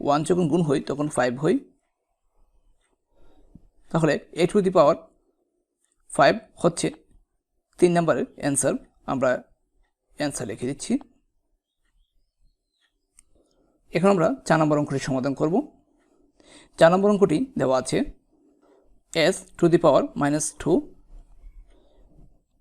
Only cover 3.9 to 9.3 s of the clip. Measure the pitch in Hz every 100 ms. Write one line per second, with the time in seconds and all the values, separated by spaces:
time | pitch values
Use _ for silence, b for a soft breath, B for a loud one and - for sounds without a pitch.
3.9 | 165 156 143 - - 170 208 190 180 147
4.9 | 165 - _ _ _ _ _ _ _ _
5.9 | _ _ - 143 208 - - 170 165 156
6.9 | - _ _ _ _ _ _ _ - 175
7.9 | 170 160 247 262 - 147 139 135 226 -
8.9 | _ - 135 127